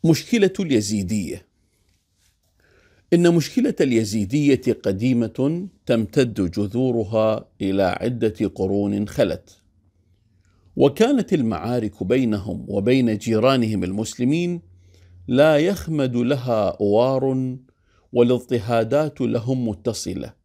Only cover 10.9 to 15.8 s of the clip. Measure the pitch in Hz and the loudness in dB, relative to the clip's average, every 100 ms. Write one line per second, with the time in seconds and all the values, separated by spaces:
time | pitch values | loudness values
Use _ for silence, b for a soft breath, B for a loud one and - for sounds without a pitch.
10.9 | 139 233 277 - 170 113 80 107 123 107 | 4 2 2 0 0 0 -4 -4 -4 -4
11.9 | - 95 131 120 107 95 90 - 101 104 | -6 -2 0 0 -2 -4 -10 -4 -2 2
12.9 | 131 120 107 117 110 123 131 113 104 92 | 2 2 -2 0 2 2 2 0 -2 -4
13.9 | 98 110 - 123 160 175 175 _ _ b | -6 -8 -4 -2 0 -2 -6 _ _ b
14.9 | b b b - 127 156 151 170 190 | b b b -2 4 4 4 2 -2